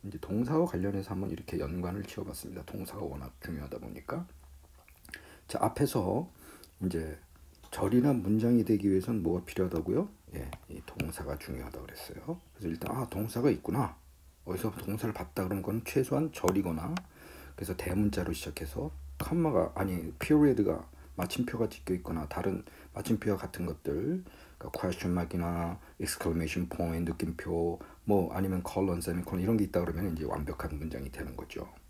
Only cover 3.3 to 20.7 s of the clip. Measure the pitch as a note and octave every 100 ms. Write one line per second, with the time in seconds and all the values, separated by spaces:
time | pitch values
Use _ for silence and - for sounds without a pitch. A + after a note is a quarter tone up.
3.3 | - - D#2+ C#2+ A#1+ A#1 - - E3 F3+
4.3 | - - - - - - - - - -
5.3 | - - - A2 - C#3 A#2+ F#2 G#2 F3+
6.3 | - - - - - F#2 E2 D#2+ D2+ -
7.3 | - - - - - G2 A#2+ C#3 B2+ F#2+
8.3 | G#2+ A#2 B2 G2+ G#2+ G2+ F#2+ F#2 A2 E2
9.3 | F2+ - - F#2 F2 - C#3+ G3+ - -
10.3 | - C2 - - - - - D#2+ - D#2+
11.3 | D2 - C2 - - B1+ - - - -
12.3 | F3 - - F2+ E2 - B2 B2 - A2
13.3 | - D3 - - G#2+ A#2+ - - - -
14.3 | - - F#2 A2+ G2+ - G#2+ A2+ G#2 -
15.3 | - F#2 G2 F#2+ A2 - - C3 C3+ D#3
16.3 | - - F#3+ F2+ D#2+ E2 F3 - - -
17.3 | - - - - F#2 - F2+ G#2 G2+ E2+
18.3 | E2 - D2 C#2+ - D3 - - - -
19.3 | E3 D#3+ G#2+ E2 - F#2+ F2+ E2 - -
20.3 | D3+ D3 A2+ G2